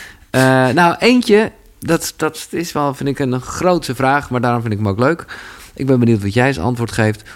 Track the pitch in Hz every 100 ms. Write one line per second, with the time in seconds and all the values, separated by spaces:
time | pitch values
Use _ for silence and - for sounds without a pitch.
0 | - - - 127 131 131 131 135 175 -
1 | 226 247 233 208 220 - - _ - 165
2 | - - 156 - - - 170 151 143 135
3 | 139 131 135 123 - - 175 175 139 120
4 | 131 143 - 127 120 120 113 104 107 98
5 | 131 170 - - - - - - 135 131
6 | 117 110 101 113 127 127 101 120 117 -
7 | 110 107 -